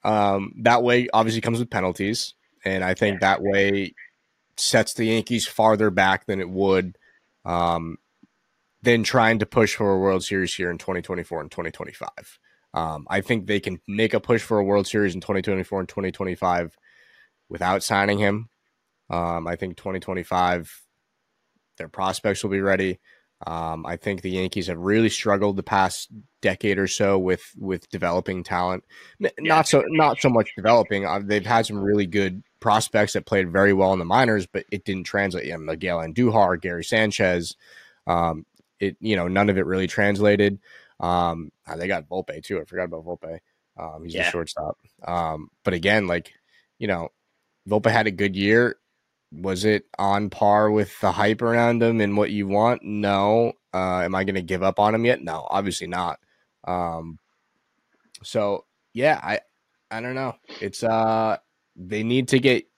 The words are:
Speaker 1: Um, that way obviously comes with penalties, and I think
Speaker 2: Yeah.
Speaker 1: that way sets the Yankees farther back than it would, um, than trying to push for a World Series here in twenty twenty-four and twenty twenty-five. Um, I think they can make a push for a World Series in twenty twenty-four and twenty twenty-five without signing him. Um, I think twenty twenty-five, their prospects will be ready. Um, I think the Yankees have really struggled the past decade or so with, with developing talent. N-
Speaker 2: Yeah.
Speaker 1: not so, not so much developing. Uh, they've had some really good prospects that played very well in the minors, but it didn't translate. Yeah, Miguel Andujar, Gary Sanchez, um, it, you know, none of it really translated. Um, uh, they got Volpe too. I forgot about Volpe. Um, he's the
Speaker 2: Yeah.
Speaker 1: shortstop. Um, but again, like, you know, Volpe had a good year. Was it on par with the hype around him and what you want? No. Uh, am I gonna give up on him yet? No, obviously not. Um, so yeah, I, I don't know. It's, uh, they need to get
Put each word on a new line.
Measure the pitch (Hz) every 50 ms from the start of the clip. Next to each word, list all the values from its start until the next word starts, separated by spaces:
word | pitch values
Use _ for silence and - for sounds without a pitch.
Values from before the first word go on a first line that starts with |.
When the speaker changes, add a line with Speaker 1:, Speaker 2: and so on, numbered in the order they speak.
| -
Speaker 1:
Um, | 104 107 104 101 101 98 98 98 - - -
that | 113 117 120 120 120
way | 123 123 123 123 120 -
obviously | 113 113 113 110 113
comes | 110 120 117 117
with | 123 -
penalties, | - 104 92 92 87 - 98 101 117 117 - - - _ _ _ _ _ -
and | 98 95 95 92
I | 92 92
think | - 110 104 98 90
Speaker 2:
Yeah. | 95 95 98
Speaker 1:
that | -
way | 95 101 98 98 98 98 98 98 98 85 _ - - - _ _ _ _ _ _ _ _ _
sets | - - - - 117 107 - -
the | - 113
Yankees | 113 113 113 - - 123 113 -
farther | - - - 110 110 110 104 110 104
back | 90 98 95 95 95 92 _
than | - 101 95
it | 92 87
would, | 92 95 98 98 95 92 92 90 90 _ _ _ _ _ _ _ _ _ _
um, | - 87 87 87 85 85 85 82 82 82 - _ _ _ _ - _ _ _ _ _ _ _ _ _ _ _
than | - 123 120 117 104
trying | - - 127 113 110 113 107
to | 107
push | - - 123 113 101 -
for | - 110 101 98
a | 95
World | 95 98 95 92 85
Series | - 101 95 92 82 -
here | - 92 87
in | 87
twenty | 87 - - 92 87
twenty-four | - - 92 90 85 - 85 82
and | 73 73
twenty | - - 85 82
twenty-five. | - - - - - - - - _ - - - - _ _ _ _ _ _ _ -
Um, | - 82 80 78 76 71 -
I | 95 98
think | 95 - 120 110 92
they | 98 104 101
can | - 98 92 85 _
make | - 101 107 113 107 -
a | 107
push | - - 120 113
for | - - 113 104
a | 98
World | 98 101 101 95
Series | - - 107 104 95 85
in | 92
twenty | - - 101 95
twenty-four | 90 107 98 92 90 - 101 95
and | 92 -
twenty | - 101 95 92
twenty-five | 85 - 98 92 90 - 95 90 90 87 87 80 _ _ _ _ _ _ _ _ _ _ _ _ _ _ _ _
without | 85 82 87 92 95 95 -
signing | - 110 98 101 104 101 101
him. | 104 101 101 107 117 - _ _ _ _ _ _ _ _ _ _ _ _
Um, | - 87 87 85 85 85 82
I | 85 87
think | - 98 92 85
twenty | - - 98 95 92
twenty-five, | - - 92 90 82 - 92 90 90 90 90 90 80 - - - _ _ _ _ _ _ _ _ _ _ _ _ _ _ _ _ _ _ _
their | _ 85 76
prospects | - - 95 95 92 - - 104 98 - -
will | 101
be | 98 98
ready. | 98 98 95 95 95 92 90 _ _ _ _ _ _ _ _ _ -
Um, | 82 82 82 82 82 82 80 82
I | - 87
think | 87 - 107 98 87
the | - 92
Yankees | 92 92 92 92 - 104 87
have | 92 87 82
really | 87 95 104 110 113 110
struggled | - - - 110 101 98 104 101 98
the | 98 92
past | - 107 98 95 90 - - - _ - 107 - _ _ _
decade | - 101 90 - - 104 98 95
or | 98
so | 92 - - 104 98 98 95
with, | 92 92 90 - - - _
with | - 101 95 92 85 - _
developing | - 90 90 85 85 92 90 - 92 90 87
talent. | - 95 90 90 90 92 92 _ _ - - - - _ _
N- | 202 - - -
Speaker 2:
Yeah. | 156 160 160
Speaker 1:
not | 160 156
so, | - - 139 -
not | - 160 156 156 147 127 -
so | - 135
much | 120 113 107 - -
developing. | - 92 110 120 117 104 - 107 98 98
Uh, | 82 87 101 101
they've | 98 104 104 90
had | 107 120 113 107
some | - 104
really | 101 98 101 104 104 101
good | 87 82 101 98 95 92 98 - _ _ _
prospects | - 113 104 110 - - - 107 104 - -
that | 101 -
played | - 110 98 95 85
very | 82 98 98 101 98
well | 95 95 92
in | 95 92
the | 85
minors, | 85 98 123 131 117 110 101 90
but | - - 98 - _
it | 104 95 _
didn't | - 98 95 87
translate. | - - 101 101 95 87 90 58
Yeah, | 67 85
Miguel | 80 78 78 80 80 92 92 87 82
Andujar, | 82 80 78 117 123 117 107 113 98 90 90 85
Gary | - 90 87 85 82
Sanchez, | - 120 110 110 104 101 - 104 92 90 87 85 - - _ _ _ - - - - _ _ _
um, | - 87 85 85 82 80 78 - _ _ _ _ _ _ _
it, | 101 98 82 _
you | - 110 107
know, | 92 87
none | 90 92 98 104 104
of | 98
it | 95 87
really | 76 92 95 95
translated. | 90 - - 101 101 101 98 104 104 101 101 104 101 101 101 _ - - - - _ _ _
Um, | - 87 90 87 87 85 82 82 82 73 _ _ _
uh, | - 80
they | 82 87
got | 95 98 85 76
Volpe | 76 87 95 90 - 73 80
too. | - - 104 87
I | 76
forgot | _ 87 90 90
about | 85 82 80 80
Volpe. | 87 87 - - 80 82 82 _ _ _ _ _ _ _
Um, | - 82 80 78 78 82
he's | 85 85
the | 95
Speaker 2:
Yeah. | 90 87
Speaker 1:
shortstop. | - 87 82 80 - - 78 78 - _ _ _ _ _ -
Um, | - 87 87 85 80 78 78 - - _ _ _
but | 104 92
again, | 85 82 98 104 107 98
like, | 90 87 87 82 - _ _ _ _ _ _ _ _ _ _
you | 117
know, | 104 95 85 85 - _ _ _ _ _ _ _ _ _ _ _
Volpe | 95 104 107 - 117
had | 110 117 110
a | 110
good | 95 87 101 101 92
year. | 98 98 101 110 117 123 117 - _ _ _ _ _ _ _ _ _ _ _
Was | 73 78 90 98 95 90 104
it | 107 107 101 - _ - -
on | 98 98 98 101 104 98
par | - - 110 104 104 104 107 107
with | 107 107 104 92 - -
the | - 95
hype | 90 - 104 107 110 107
around | 120 117 117 117 117 117 117 117 117
him | 117 113 113
and | 104 101 101
what | 104 104 -
you | 101 104 101
want? | 95 98 104 110 117 123 - -
No. | 92 104 104 104 101 101 98 98 104 110 117 117 - - _ _ _ -
Uh, | 92 92 92 90 92
am | 90 87 92
I | 95 95
gonna | 98 98 95
give | 90 82 92 90 95
up | 95 92 -
on | 104 107 110
him | 113 117
yet? | 120 123 -
No, | - 85 80 80 - -
obviously | - 98 101 98 85 - -
not. | 85 87 90 90 87 71 _ _ _ _ _ _ _ _ _ -
Um, | - 90 90 87 85 82 82 82 82 80 78 _ _ _ _ _ _ _ _ _ _ _ _ _ _ _ _ _ _ _ - -
so | - - 113 104 101 101 - _ _ _ _ _ _ _
yeah, | 110 131 156 151 -
I, | - 95 107 - _ _ _ _ _ _ _ _ _ _
I | 110 113
don't | 117 123 127
know. | 131 135 123 - _ _ - - -
It's, | - 101 - - 120
uh, | 113 113 113 113 110 110 110 110 110 110 - _ _ _ _ _ _ _
they | - 92 90 107 107 110
need | 113 123 131 127 123
to | 135 131
get | 127 135 123 - - _ _